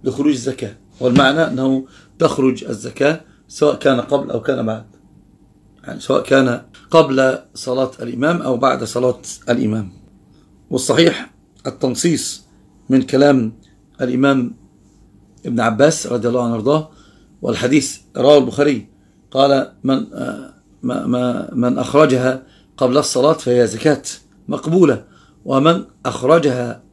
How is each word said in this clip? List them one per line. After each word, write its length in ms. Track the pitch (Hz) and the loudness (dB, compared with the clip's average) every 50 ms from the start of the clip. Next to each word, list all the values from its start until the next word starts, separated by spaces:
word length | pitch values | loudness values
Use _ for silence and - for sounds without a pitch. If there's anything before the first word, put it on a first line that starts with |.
| - | -6
لخروج 280 | 131 120 135 143 151 | -6 -4 0 0 0
الزكاة، 440 | 147 123 117 127 - - 123 104 - _ _ _ _ - | 0 0 -4 -8 -8 -8 -10 -12 -12 _ _ _ _ -4
والمعنى 460 | 127 127 120 139 139 131 143 160 160 | -2 2 4 4 4 4 2 0 0
أنه 400 | - - 131 131 135 135 131 131 - - - - _ _ - | -2 -2 -2 -2 0 -2 -2 -4 -8 -20 -20 -20 _ _ -2
تخرج 460 | 165 156 - - 135 131 123 - - | -2 -2 0 2 0 0 0 -2 -8
الزكاة 560 | - 120 98 107 - - - 139 147 160 160 - _ _ _ _ _ | -10 -10 -10 -10 -14 -6 -2 0 0 0 -2 -8 _ _ _ _ _
سواء 260 | - - 151 147 135 | -4 0 0 0 0
كان 260 | - - 143 131 120 | 2 0 0 0 0
قبل 300 | 117 - 143 135 120 - | -2 -2 -2 -2 -2 -4
أو 100 | - 117 | -8 -6
كان 260 | 110 - 135 120 117 | -4 -4 -4 -2 -4
بعد، 180 | 110 110 110 107 - - _ _ _ _ - _ _ _ _ _ _ _ _ _ _ _ _ - | -6 -6 -8 -12 -18 -20 _ _ _ _ -20 _ _ _ _ _ _ _ _ _ _ _ _ -16
يعني 160 | - - - | -16 -16 -14
سواء 220 | - - 139 - | -4 -2 -2 -2
كان 400 | - - 135 135 131 127 120 120 - _ _ - - _ | 2 2 2 4 4 2 -2 -4 -8 _ _ -20 -10 _
قبل 480 | - 165 156 139 135 135 131 131 127 - - _ _ | 4 4 4 4 2 2 2 2 0 -2 -8 _ _
صلاة 360 | - - 131 123 131 135 127 - - | -14 -8 -6 -2 -2 -2 -4 -6 -12
الإمام 400 | - 117 - 117 135 156 175 170 | -12 -10 -6 -2 -2 -2 -2 -2
أو 140 | 156 131 127 | -2 -4 -2
بعد 280 | 117 127 131 131 131 123 | 0 0 0 0 0 -4
صلاة 360 | 110 - 123 123 127 123 - - - - - - - | -6 -4 0 0 0 -2 -2 -10 -16 -16 -12 -4 -2
الإمام. 440 | 120 - 127 107 107 110 104 92 - - - _ _ _ _ _ _ _ _ _ _ _ _ _ | -2 0 0 -2 -2 -4 -6 -10 -14 -20 -20 _ _ _ _ _ _ _ _ _ _ _ _ _
والصحيح 640 | - 127 - - 123 139 170 165 - - - - _ _ _ _ _ _ _ | -4 -4 -2 0 2 4 4 2 2 -2 -10 -16 _ _ _ _ _ _ _
التنصيص 760 | 135 - - - 131 123 120 - 175 160 120 - - - - _ _ _ _ _ _ _ _ _ - | -14 -8 -4 -4 -4 -4 -2 0 0 0 0 -4 -8 -12 -14 _ _ _ _ _ _ _ _ _ 0
من 140 | 135 131 | 0 0
كلام 500 | - - - 131 139 147 143 131 113 110 113 - _ _ _ _ _ _ _ - | 2 2 2 4 4 6 4 4 2 -2 -6 -12 _ _ _ _ _ _ _ -6
الإمام 560 | 131 123 127 123 135 139 139 135 120 120 - - - _ _ _ _ _ _ _ - _ _ - _ _ _ _ _ | -6 -4 0 0 2 2 2 0 -2 -4 -8 -16 -20 _ _ _ _ _ _ _ -20 _ _ -20 _ _ _ _ _
ابن 140 | 139 120 117 | -6 -2 0
عباس 460 | 113 117 110 107 139 156 160 - - | 0 0 2 4 4 2 2 0 -6
رضي 220 | - 120 120 107 120 | -6 -4 -2 -2 -2
الله 160 | 120 123 123 | -2 0 -2
عنه 80 | 117 | -2
وارضاه، 380 | 117 113 104 127 147 156 156 - - - - - _ _ _ _ _ _ | -4 -2 0 0 0 0 -2 -6 -18 -20 -20 -20 _ _ _ _ _ _
والحديث 560 | - - 117 - 113 123 139 151 - - - - _ _ _ | -6 -6 -4 -2 0 2 2 2 0 -2 -10 -14 _ _ _
رواه 220 | - 123 139 147 143 | 0 4 6 6 6
البخاري، 580 | 127 120 - - 143 147 139 110 98 _ _ _ _ _ _ _ _ _ | 6 2 -2 0 0 0 0 -2 -6 _ _ _ _ _ _ _ _ _
قال: 420 | - 131 139 139 139 135 - - _ _ - | 0 0 2 2 2 0 0 -4 _ _ -4
"من، 300 | 131 135 135 - - - | -2 -2 -2 -4 -8 -10
آه، 400 | - - - - - - - _ _ _ _ _ _ | -10 -10 -10 -10 -12 -16 -20 _ _ _ _ _ _
ما، 240 | - 123 123 - - | -8 -6 -6 -4 -4
ما، 480 | - 123 123 123 123 120 95 - - - | -2 -2 -2 -2 -2 -4 -4 -8 -6 -4
من 240 | 127 117 123 127 - | -2 -2 -2 -2 -2
أخرجها 640 | 123 - - 143 156 143 127 127 123 127 127 131 - _ _ _ _ _ _ | -4 2 4 4 4 6 4 0 0 -2 -2 -4 -10 _ _ _ _ _ _
قبل 220 | - 135 123 123 147 | -2 -2 2 2 2
الصلاة 340 | 143 - - 165 135 151 | 0 0 -2 2 2 2
فهي 340 | 160 156 - 123 123 123 120 | 2 0 -2 0 2 2 2
زكاة 360 | 107 110 113 113 156 147 - - - - - _ _ _ _ _ - | 0 -2 -2 0 0 0 0 -4 -14 -16 -16 _ _ _ _ _ -8
مقبولة، 560 | - - - 156 165 190 180 147 123 101 - _ _ _ _ _ _ _ _ | -8 -6 -4 0 4 4 4 4 2 0 -6 _ _ _ _ _ _ _ _
ومن 400 | - 135 135 139 160 175 190 - - _ _ - | -2 0 2 4 4 2 2 -4 -12 _ _ -10
أخرجها 760 | 131 - - 127 127 160 170 147 147 123 127 123 120 113 - _ _ | -8 -8 -4 2 2 2 4 4 0 -2 -2 -6 -8 -10 -14 _ _